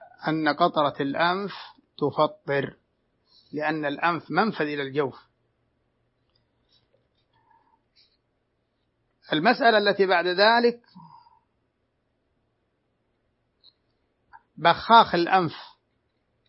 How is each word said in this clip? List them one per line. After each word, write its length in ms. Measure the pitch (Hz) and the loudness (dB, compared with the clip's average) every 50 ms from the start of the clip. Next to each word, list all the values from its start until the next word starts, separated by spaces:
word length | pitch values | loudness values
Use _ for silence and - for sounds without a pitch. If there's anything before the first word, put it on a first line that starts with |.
| - - - _ - 165 | -20 -20 -20 _ -6 -4
أن 200 | 156 160 156 151 | -4 -2 -2 -2
قطرة 460 | 143 - 175 175 175 165 151 139 - - | 0 2 0 0 2 0 -2 -2 -2 -4
الأنف 520 | 147 139 139 - 165 175 180 196 202 190 - - - - - _ _ _ _ - | -6 -6 -2 -2 -2 -2 -2 -4 -6 -10 -12 -14 -18 -20 -20 _ _ _ _ -6
تفطر، 800 | 151 139 - - 156 147 - - _ - 139 139 135 - - _ _ _ _ _ _ _ _ _ _ _ _ _ _ _ - | -6 -4 0 0 -2 -2 -2 -8 _ -4 -4 -4 -4 -6 -10 _ _ _ _ _ _ _ _ _ _ _ _ _ _ _ -10
لأن 320 | 147 151 151 156 156 151 | -6 -4 -4 -4 -4 -4
الأنف 460 | 143 147 - - 170 175 151 - - | -6 -6 -4 -2 -2 -2 -4 -6 -6
منفذ 340 | 151 170 214 220 170 - 156 | -4 -2 -2 -2 -2 -4 -6
إلى 180 | 147 147 147 139 | -6 -4 -8 -8
الجوف. 500 | 135 131 147 147 127 - - - _ _ _ _ _ _ _ _ _ _ _ _ _ _ _ _ _ _ _ _ _ _ _ _ _ _ _ _ _ _ _ _ _ _ _ _ _ _ _ _ _ _ 932 880 932 932 932 906 _ 906 _ _ _ _ _ _ _ _ _ _ _ _ _ _ _ _ _ _ _ _ _ _ _ _ _ _ _ _ _ _ - - | -6 -4 -4 -4 -4 -6 -12 -20 _ _ _ _ _ _ _ _ _ _ _ _ _ _ _ _ _ _ _ _ _ _ _ _ _ _ _ _ _ _ _ _ _ _ _ _ _ _ _ _ _ _ _ _ _ _ _ _ _ _ _ _ _ _ _ _ _ _ _ _ _ _ _ _ _ _ _ _ _ _ _ _ _ _ _ _ _ _ _ _ -6 -6
المسألة 460 | 156 160 220 247 - 269 233 220 208 | -2 0 0 0 2 2 4 4 4
التي 280 | 208 208 190 - 196 | 2 0 0 0 0
بعد 200 | 185 190 175 170 | 2 2 0 0
ذلك 540 | 180 180 180 202 220 233 240 240 240 233 - _ _ _ - - - - - - _ _ _ _ _ _ _ _ _ _ _ _ _ _ _ _ _ _ _ _ _ _ _ _ _ _ _ _ _ _ _ _ _ _ _ _ _ _ _ _ _ _ _ _ _ _ _ _ - _ _ _ _ _ _ _ _ _ _ _ _ - - _ _ _ | 0 0 2 4 4 4 4 2 0 -2 -2 _ _ _ -20 -20 -20 -20 -20 -20 _ _ _ _ _ _ _ _ _ _ _ _ _ _ _ _ _ _ _ _ _ _ _ _ _ _ _ _ _ _ _ _ _ _ _ _ _ _ _ _ _ _ _ _ _ _ _ _ -20 _ _ _ _ _ _ _ _ _ _ _ _ -20 -20 _ _ _
بخاخ 580 | - 151 170 165 - - - 226 233 - - - | 0 2 2 2 2 4 6 8 8 8 6 2
الأنف، 400 | 170 175 165 190 190 175 151 - - - - - _ _ _ _ _ _ _ _ _ _ _ _ _ _ | -2 0 2 2 0 0 0 -4 -8 -18 -20 -20 _ _ _ _ _ _ _ _ _ _ _ _ _ _